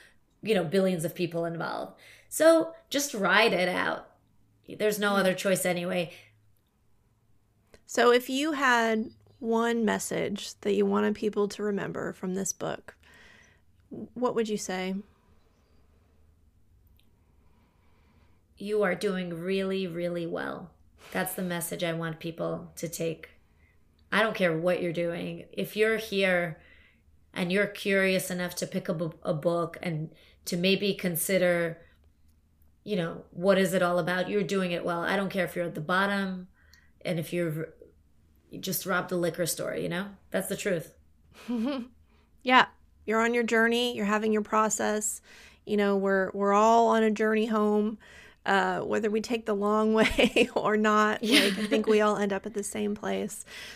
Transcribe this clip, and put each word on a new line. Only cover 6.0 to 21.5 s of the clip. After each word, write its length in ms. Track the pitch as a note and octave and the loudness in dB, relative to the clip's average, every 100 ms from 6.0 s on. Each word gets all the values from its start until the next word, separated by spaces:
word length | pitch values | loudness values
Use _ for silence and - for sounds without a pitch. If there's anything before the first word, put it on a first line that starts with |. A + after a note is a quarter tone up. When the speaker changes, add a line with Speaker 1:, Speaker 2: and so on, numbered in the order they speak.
| E3 - - _ _ _ _ _ _ _ _ _ _ _ _ _ _ - - | -4 -10 -20 _ _ _ _ _ _ _ _ _ _ _ _ _ _ -20 -4
Speaker 2:
So 260 | - A#3+ | 4 6
if 180 | B3 B3 | 6 2
you 240 | C4 D#4 | -2 -2
had 560 | C#4+ C4+ A#3 A3+ A3 A3+ - _ _ | 0 2 4 2 0 -4 -12 _ _
one 440 | A3+ A3+ A#3 A#3 G#3+ | -2 0 0 2 0
message 760 | F#3+ - E3 E3+ G3 - - | 0 -2 -4 -4 -6 -10 -6
that 120 | G#3 | -2
you 120 | G3+ G3 | 0 2
wanted 300 | G3+ G#3 G#3 | 2 0 -2
people 320 | G#3+ G3+ G3+ | -4 -2 -4
to 120 | - | -4
remember 500 | G#3 G3 - - - | -4 -4 -6 -6 -8
from 200 | - F#3 | -8 -8
this 200 | F#3+ F#3+ | -6 -6
book, 420 | - D3+ - - - - - - - - _ _ _ _ B3 A3 | -6 -8 -8 -12 -20 -20 -20 -20 -20 -20 _ _ _ _ -14 -14
what 220 | A#3+ B3 A3+ | -4 -2 0
would 120 | A3 | -2
you 80 | G#3 | -4
say? 380 | - F#3 F#3 F#3+ - _ _ _ _ _ _ _ _ _ _ _ _ _ _ _ _ _ _ _ _ _ _ _ _ _ _ _ _ _ _ _ _ _ _ _ | -6 -6 -4 -6 -10 _ _ _ _ _ _ _ _ _ _ _ _ _ _ _ _ _ _ _ _ _ _ _ _ _ _ _ _ _ _ _ _ _ _ _
Speaker 1:
You 260 | G3+ G#3+ | -2 0
are 120 | F#3 F3+ | 2 0
doing 340 | G3+ F#3 F3 E3 | -2 -2 -4 -6
really, 460 | F3+ F#3+ F#3+ F#3+ F#3 | -4 -2 -2 -2 -4
really 380 | E3+ F3 F3 E3+ | -4 -4 -4 -6
well. 460 | E3+ - C#3 F#3 _ _ _ - | -6 -6 -8 -14 _ _ _ -8
That's 200 | F#3 F3 - | -6 -6 -6
the 60 | |
message 400 | F3+ | -6